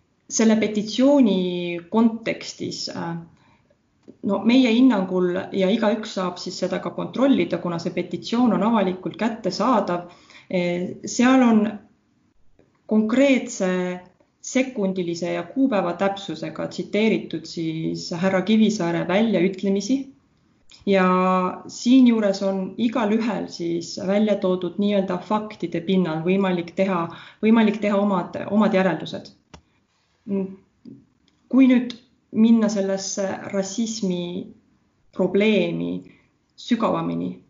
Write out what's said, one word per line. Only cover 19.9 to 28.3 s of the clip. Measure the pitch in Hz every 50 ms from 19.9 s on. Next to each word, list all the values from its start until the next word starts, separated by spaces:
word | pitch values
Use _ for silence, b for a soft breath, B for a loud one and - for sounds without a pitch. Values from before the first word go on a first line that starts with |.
| 262 277 269 - - _ _ _ _ _ _ _ _ _ _ _ b b b
ja | 202 196 190 185 185 185 185 185 185 185 185 185 180 - - - -
siinjuures | - - - 240 254 269 254 233 226 220 214 196 190 - 202
on | 196 190 190 190 185 - -
igalühel | 226 240 - 269 220 208 220 220 226 240 190 170 175 175 -
siis | - 175 170 170 170 170 - - - 196
välja | 180 196 208 214 208 202 202
toodud | - 185 185 180 180 175 - -
nii-öelda | 202 202 208 196 190 190 180 180
faktide | - - 214 214 214 214 - - 185 170 - 165 170
pinnal | 196 190 185 180 165 156 160 160
võimalik | 180 190 196 196 185 180 170 165 170 -
teha, | - 190 196 185 170 165 170 B B B B B B B
võimalik | 220 226 233 220 202 - -
teha | - 208 202 196
omad, | 202 202 190 175 170 -